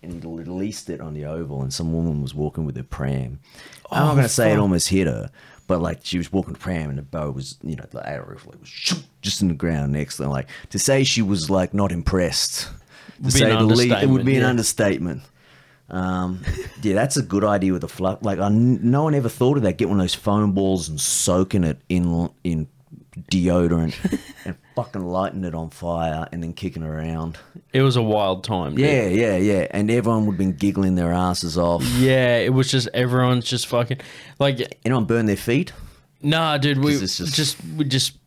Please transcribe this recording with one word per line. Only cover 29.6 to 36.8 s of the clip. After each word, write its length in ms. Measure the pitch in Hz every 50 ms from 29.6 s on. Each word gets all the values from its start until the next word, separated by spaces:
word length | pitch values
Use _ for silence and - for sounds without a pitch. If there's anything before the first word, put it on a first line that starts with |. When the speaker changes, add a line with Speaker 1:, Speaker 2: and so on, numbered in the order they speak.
| 87 -
Speaker 1:
And 200 | - 92 104 107
everyone 360 | 117 123 107 113 117 110 107
would 60 | 107 98
have 60 | 85
been 140 | 95 95 90
giggling 420 | 71 98 101 95 98 98 95 92
their 160 | 90 87 85
asses 460 | 87 90 90 90 90 - - 85 78
off. 260 | 90 87 87 85 85 67 123 120
Speaker 2:
Yeah, 400 | 123 127 131 131 131 127 123 120
it 160 | 117 - - 131
was 180 | 131 131 131
just, 180 | - 131 113 113 -
everyone's 540 | 123 123 123 123 127 127 123 127 123 117
just 200 | - 127 120 -
fucking, 320 | - - 120 120 - 127 131 - - - - - - - _
like, 400 | 139 143 135 120 123 - - _ _
Speaker 1:
Anyone 220 | 113 131 127 110
burn 180 | - 117 117 113
their 120 | 107 101
feet? 360 | - - - 117 143 185 - - - - - - _ _ _ _ _ -
Speaker 2:
Nah, 360 | 143 156 160 165 160 151 143
dude, 200 | 135 147 143
we 140 | 135